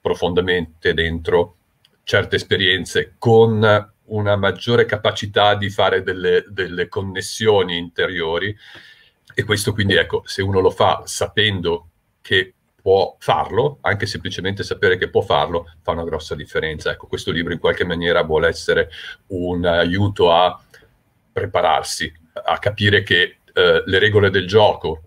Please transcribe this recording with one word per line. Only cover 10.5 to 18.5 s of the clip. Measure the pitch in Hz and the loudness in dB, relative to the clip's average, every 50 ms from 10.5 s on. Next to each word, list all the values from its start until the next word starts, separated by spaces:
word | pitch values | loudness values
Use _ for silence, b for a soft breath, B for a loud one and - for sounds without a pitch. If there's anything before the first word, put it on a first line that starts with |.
| 98 95 | 2 2
lo | 92 90 | 2 2
fa | - - 113 95 78 - - | 2 4 2 2 2 0 -4
sapendo | - - - 101 101 - - 104 107 101 92 85 85 85 85 - - _ _ _ _ _ _ | -12 -6 -6 -6 -4 0 0 0 0 0 -2 -4 -4 -4 -4 -8 -16 _ _ _ _ _ _
che | _ - 104 95 92 92 _ _ _ _ _ _ | _ -2 -2 -2 -2 -2 _ _ _ _ _ _
può | _ 98 95 98 92 - - _ | _ 2 2 2 2 0 -4 _
farlo, | - - 110 78 76 - 82 104 131 147 - - | -2 0 0 0 0 -2 -2 -2 -2 -2 -4 -4
anche | _ - 95 98 98 | _ -4 -2 -2 -4
semplicemente | 98 - 80 80 95 - - 90 95 101 98 | -6 -8 -8 -8 -8 -10 -6 -6 -6 -6 -6
sapere | - - - - - 95 92 90 | -8 -8 -4 0 2 2 2 2
che | 87 - | 0 0
può | - 110 | 2 0
farlo, | - - - 71 73 82 85 85 82 - - - | 2 2 2 0 2 0 -2 -6 -6 -8 -20 -10
fa | _ - | _ -4
una | 85 82 82 | -4 -4 -4
grossa | 85 80 80 - - 85 | -6 -6 -8 -8 -10 -10
differenza. | 73 73 - - 82 76 78 78 78 - 80 | -10 -12 -6 -6 -4 -4 -4 -8 -6 -6 -6
Ecco, | 73 - - | -6 -6 -10
questo | - - - - - | -10 -10 -8 -6 -4
libro | 85 82 85 85 87 | -4 -4 -4 -4 -6
in | 80 | -2
qualche | - 85 85 - 90 | -2 -2 0 0 -2
maniera | 87 85 85 87 85 85 87 | -4 -2 -2 0 2 2 2
vuole | 85 78 78 78 82 | 2 2 0 2 2
essere | 82 | 2